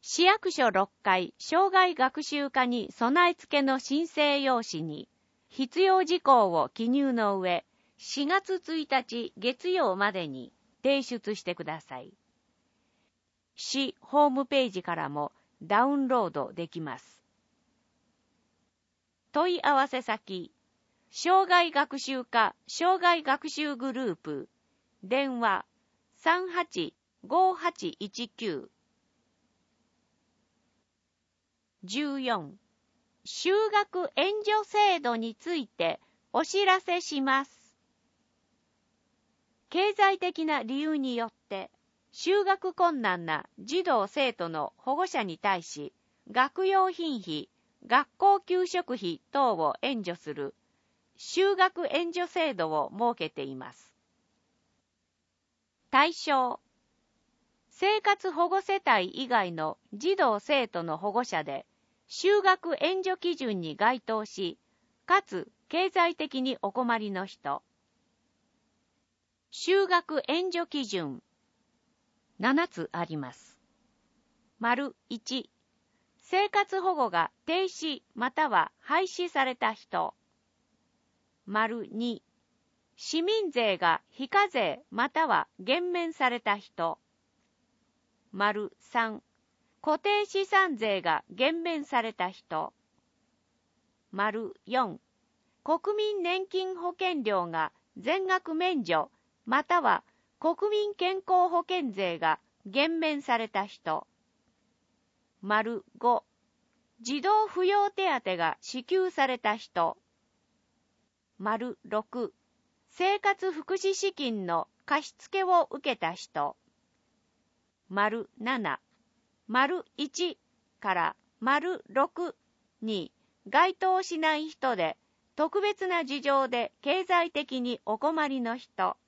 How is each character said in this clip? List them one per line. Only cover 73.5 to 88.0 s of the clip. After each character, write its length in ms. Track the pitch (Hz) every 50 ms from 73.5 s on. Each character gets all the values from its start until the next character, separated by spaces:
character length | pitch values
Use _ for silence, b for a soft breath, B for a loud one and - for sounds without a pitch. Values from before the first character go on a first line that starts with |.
| _ _ _ _ _ _ _ _ _ _ _ _ _ _ _ _ _ _ _ _ _ _
丸 360 | 220 233 240 240 285 277 - _ _ _
一、 420 | 233 226 _ - 254 262 - - _ _ _ _ _ _ _ _ _ _ _ _ _ _
生 280 | _ - - 370 403 415
活 320 | - 415 403 - - 381 359
保 120 | 381 370
護 160 | 302 262 220
が 200 | 175 170 165 - _ _ _
停 180 | - 320 359 381
止 380 | 370 - - 302 320 285 - _ _ _
ま 160 | - 226 262
た 180 | 254 - 311 285
は 220 | 220 180 160 - _ _
廃 240 | _ - 285 330 381
止 240 | 370 - - 359 349
さ 160 | - 294 269
れ 100 | 254 254
た 180 | _ - 220 220
人。 420 | - - _ - 175 165 151 - _ _ _ _ _ _ _ _ _ _ _ _ _ _ _ _ _ _ _ _ _ _ _ _ _ _
丸 420 | - 196 214 220 220 226 233 208 - -
二、 300 | 214 233 240 226 - _ _ _ _ _ _ _ _ _ _ _ _ _ _ _
市 260 | _ - - - 320 330
民 300 | 370 440 453 415 349 285
税 260 | 240 233 214 190 175
が 240 | 185 170 160 - _ _
非 180 | _ - 269 -
課 200 | - 392 403 403
税 320 | - 269 214 170 143 240 - _
ま 200 | - 208 240 285
た 160 | _ 311 320
は 200 | 294 214 160 - _ _ _
減 320 | 185 202 262 349 359 359 349
免 200 | 349 339 330 320
さ 160 | - 277 254
れ 120 | 240 240
た 160 | _ 220 202
人。 420 | 208 196 - _ - 170 165 160 _ _ _ _ _ _ _ _ _ _ _ _ _ _ _ _ _ _ _ _ _